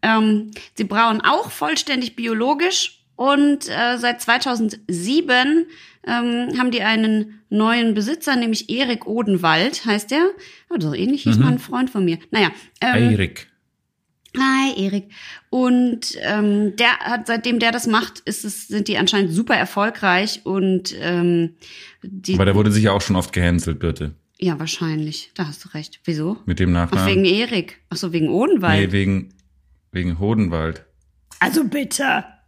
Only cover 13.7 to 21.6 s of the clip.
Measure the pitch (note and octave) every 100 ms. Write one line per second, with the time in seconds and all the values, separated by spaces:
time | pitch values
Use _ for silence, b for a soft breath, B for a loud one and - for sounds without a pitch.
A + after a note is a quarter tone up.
13.7 | _ _ _ _ _ _ - C4+ C4+ C4+
14.7 | - G3 G3+ F#3+ B B B B B3+ B3+
15.7 | B3 B3 A#3 - - - G#3 G#3 G3+ G#3+
16.7 | G#3 A#3+ - - A#3 A3+ A#3 A#3+ A#3+ A#3
17.7 | A#3 A3+ A3 E4+ - - G#3+ G#3+ - -
18.7 | G#3 G#3 G3 F3+ G#3 F#3+ E3 A#3 A3+ -
19.7 | - G#3 A3 G3 F3+ G#3+ - - F#3+ F#3+
20.7 | F#3+ F3+ - E3 F3 F3 E3+ E3 E3